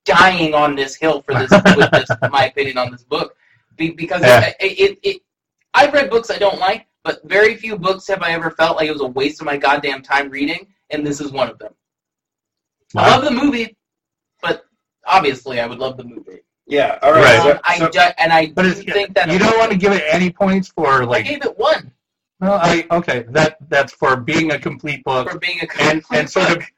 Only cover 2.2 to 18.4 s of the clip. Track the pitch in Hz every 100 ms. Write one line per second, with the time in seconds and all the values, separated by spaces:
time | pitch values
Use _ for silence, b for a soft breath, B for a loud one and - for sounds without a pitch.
2.2 | 151 143 160 143 139 127 123 123 - 147
3.2 | - _ _ _ _ - 165 165 160 180
4.2 | 135 123 - - 196 190 196 - - -
5.2 | _ _ _ _ _ 240 285 285 220 233
6.2 | 226 190 202 156 185 226 - _ 160 -
7.2 | 156 190 214 214 226 202 180 190 - 185
8.2 | 170 165 160 - 214 226 156 147 131 127
9.2 | 147 - 156 143 139 147 143 131 - 139
10.2 | 143 135 147 170 - _ - 151 147 139
11.2 | 143 131 120 113 110 _ _ _ _ _
12.2 | _ _ _ _ _ _ _ 101 113 -
13.2 | 285 247 285 240 220 _ _ _ _ _
14.2 | _ _ 170 - _ _ _ _ - 185
15.2 | 147 127 135 123 117 120 131 123 117 110
16.2 | 95 92 _ _ - 143 - - 113 -
17.2 | 127 - 147 - - - 160 180 175 -
18.2 | 165 160